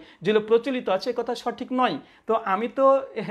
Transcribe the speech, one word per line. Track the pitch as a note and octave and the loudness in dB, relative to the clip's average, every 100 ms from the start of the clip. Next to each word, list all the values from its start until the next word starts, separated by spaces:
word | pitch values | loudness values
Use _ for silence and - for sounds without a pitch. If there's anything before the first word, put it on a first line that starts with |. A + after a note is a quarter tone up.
| - - | -8 -6
যেগুলো | E3 G#3+ G#3+ | 0 0 4
প্রচলিত | A#3 B3+ B3+ A#3+ | 2 2 -4 -2
আছে, | F#3+ B3+ | -2 -2
এ | A#3+ | -4
কথা | A#3 | -6
সঠিক | A#3 A#3+ - B3+ | -6 -6 -8 -4
নয়। | B3+ B3 D3 - _ - | 0 0 -2 -8 _ -2
তো | |
আমি | A3+ A3 F#3+ A#3 | -2 0 -2 -2
তো, | - C4+ C4+ | 2 4 4
আহ, | - - G3+ | 0 -8 -6